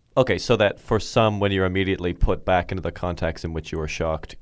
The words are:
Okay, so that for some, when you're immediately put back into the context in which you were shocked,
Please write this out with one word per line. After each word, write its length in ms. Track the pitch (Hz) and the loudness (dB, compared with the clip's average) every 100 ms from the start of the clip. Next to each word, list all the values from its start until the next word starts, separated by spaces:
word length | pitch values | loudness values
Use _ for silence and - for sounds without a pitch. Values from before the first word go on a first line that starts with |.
| _ - | _ 0
Okay, 220 | 120 - | 2 2
so 180 | - 113 | 2 4
that 220 | 101 - | 2 0
for 200 | - 110 | -2 -2
some, 400 | - 127 110 104 | 0 2 2 2
when 120 | 101 | 2
you're 140 | 98 92 | 2 2
immediately 480 | 92 95 92 90 | 2 0 0 -2
put 320 | 87 - 90 - | 0 0 0 2
back 260 | 90 87 | 0 0
into 120 | 95 | -6
the 80 | 85 | -6
context 520 | - 90 85 82 82 | -6 -6 -2 -4 -4
in 80 | 82 | -6
which 200 | 80 78 | -8 -6
you 80 | 80 | -6
were 80 | 76 | -6
shocked, 480 | - 80 78 - - | -4 -4 -4 -8 -18